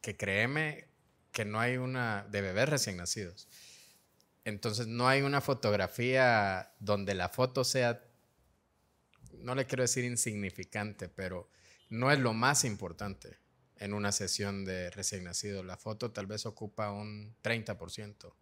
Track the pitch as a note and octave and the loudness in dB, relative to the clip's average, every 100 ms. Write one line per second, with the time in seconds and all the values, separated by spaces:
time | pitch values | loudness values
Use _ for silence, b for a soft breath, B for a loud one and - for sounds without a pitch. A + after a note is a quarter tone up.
0 | - G2+ G2+ G2 A#2 D3 D#3 D3 - _ | -8 -4 0 2 2 0 -2 -4 -16 _
1 | _ _ _ - G#2 G#2+ A#2+ B2+ B2+ B2+ | _ _ _ -4 -2 0 2 0 -2 0
2 | A#2+ G#2 G2+ G#2 G2 F#2+ C3+ D3 A2 F2+ | 0 -2 -2 -2 0 2 2 2 0 -4
3 | F2 - F#2 F#2+ - B B B B B | -4 -6 -6 -12 -20 B B B B B
4 | B _ _ _ - G#2 B2 G#2+ A2+ A#2 | B _ _ _ -8 -4 -2 -2 -2 2
5 | B2+ C3+ C#3 C#3+ - B2+ A2 G2+ F#2 - | 6 6 4 2 2 2 4 4 2 0
6 | B2 C3 B2+ A2+ G2+ F#2+ - _ G2+ G#2 | 2 6 8 6 4 0 -6 _ 0 2
7 | G2 F#2+ F2+ - B2+ B2+ B2+ C3+ A#2+ A#2+ | 2 0 -2 0 0 2 2 2 2 0
8 | - _ _ _ _ _ _ _ _ _ | -8 _ _ _ _ _ _ _ _ _
9 | _ _ - - B2 B2+ B2+ C3 B2 C3 | _ _ -20 -12 -4 -2 0 2 2 2
10 | B2 A#2+ - G#2 G2 - F#2+ G#2+ G#2 G2+ | 0 0 -2 -2 -4 -6 -8 -4 -4 -6
11 | F2+ - F#2 F2+ - b b b b A2+ | -12 -6 -6 -6 -10 b b b b 2
12 | C3 C#3+ B2 A2 B2+ C#3+ B2+ G2+ F2+ E2 | 4 6 4 4 4 4 2 -2 -8 -8
13 | G2+ F#2+ - - _ _ _ _ G2+ G#2 | -8 -10 -16 -20 _ _ _ _ -6 -2
14 | G2+ G2+ F#2+ - G2+ G2 F#2+ F#2 F2+ G2+ | 0 0 0 -2 -2 -4 -4 -6 -6 -4
15 | G2 G2 F2+ E2+ G#2 G2 F#2 F2+ - G#2 | -4 -4 -6 -6 -4 -6 -8 -10 -8 -6
16 | A#2+ A2 G2 G#2+ A2+ - G#2 - G#2 G2+ | -6 -6 -6 -6 -8 -8 -12 -4 -4 -4
17 | G#2+ G#2 G#2 - - A#2 A2 G2 F2 - | -8 -12 -14 -6 -2 -2 -2 -8 -8 -10
18 | G#2 G#2 - _ | -12 -14 -20 _